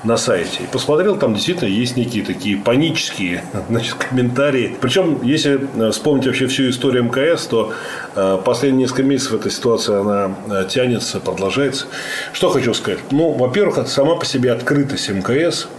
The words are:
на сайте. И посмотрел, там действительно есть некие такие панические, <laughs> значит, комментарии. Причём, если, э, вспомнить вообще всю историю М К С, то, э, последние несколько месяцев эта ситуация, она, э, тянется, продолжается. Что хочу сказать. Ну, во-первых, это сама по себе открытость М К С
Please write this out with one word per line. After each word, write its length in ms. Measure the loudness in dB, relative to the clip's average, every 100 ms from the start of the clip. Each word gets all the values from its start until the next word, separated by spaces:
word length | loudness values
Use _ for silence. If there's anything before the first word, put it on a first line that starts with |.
на 140 | 2 0
сайте. 460 | 2 0 0 -6
И 20 | -4
посмотрел, 500 | -4 0 2 2 2
там 160 | 0
действительно 360 | 0 0 -2 0
есть 280 | 0 0 -2
некие 260 | -2 -2
такие 360 | -4 -4 -2 0
панические, 840 | 2 4 2 0 -4 -4 -4 -4 -6 -8
<laughs> 120 | -2
значит, 240 | -2 -2
комментарии. 840 | -6 -2 0 0 2 2 2 -2 -2
Причём, 440 | 0 2 2 0
если, 440 | 0 2 2 2 0 0
э, 140 | 0
вспомнить 360 | 2 2 2 2
вообще 200 | 0 0
всю 220 | 2 0
историю 360 | 2 2 2
М 40 | 2
К 100 | 2
С, 280 | 2 0 0
то, 260 | 0 0 -6 -8 -10 -6
э, 240 | 0 2 2
последние 380 | 2 2 2 2
несколько 200 | 2 2
месяцев 280 | 2 0 0
эта 180 | -2 -2
ситуация, 500 | -2 0 0 2 2
она, 340 | 2 0 0 -4 -4
э, 160 | -4 -2
тянется, 520 | 0 0 0 -2 -4
продолжается. 680 | -4 -2 -2 0 0 -2 -8 -10 -8 -8 -8
Что 160 | 0 2
хочу 240 | 2 0
сказать. 260 | -2 -2 -6 0
Ну, 220 | 2 2
во-первых, 460 | 2 0 2 2 0
это 100 | 0
сама 280 | 2 2 2
по 100 | 0
себе 260 | 0 2
открытость 560 | 0 2 2 0 -2 -2
М 140 | -2
К 80 | 0
С 380 | 2 2 -2 -8